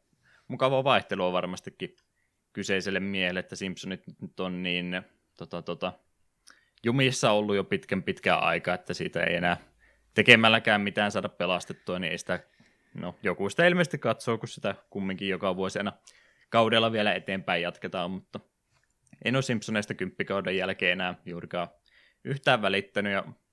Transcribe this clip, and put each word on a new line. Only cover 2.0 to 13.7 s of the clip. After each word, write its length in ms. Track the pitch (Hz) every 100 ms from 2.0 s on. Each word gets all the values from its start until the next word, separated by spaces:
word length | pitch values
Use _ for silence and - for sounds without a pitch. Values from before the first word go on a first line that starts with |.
| _ _ _ _ _
kyseiselle 460 | - 98 95 98 95
miehelle, 400 | 98 98 90 90
että 160 | 87 -
Simpsonit 480 | 95 87 95 92 - 78
nyt 180 | 90 -
on 240 | 92 90
niin, 380 | 90 90 90 92 - _ _ _
tota, 240 | 90 87
tota, 320 | 82 85 92 - _ _ _ _ - - _ _
jumissa 480 | 117 131 131 127 127
ollut 240 | 104 104 101
jo 80 |
pitkän, 400 | 95 98 - 98
pitkän 360 | 90 - 98 87
aikaa, 320 | 85 85 - 90
että 180 | -
siitä 300 | - 87 85
ei 120 | 87 87
enää 220 | 87 87 - _ _ _ _
tekemälläkään 680 | - 107 117 113 113 113 104
mitään 300 | 101 98 104
saada 180 | 101 92
pelastettua, 720 | - 87 90 - 92 - 90
niin 120 | 90
ei 60 | 87
sitä, 220 | - 90 - _ _ _ _
no, 220 | - 87 -
joku 260 | 101 85 98
sitä 180 | -
ilmeisesti 300 | 175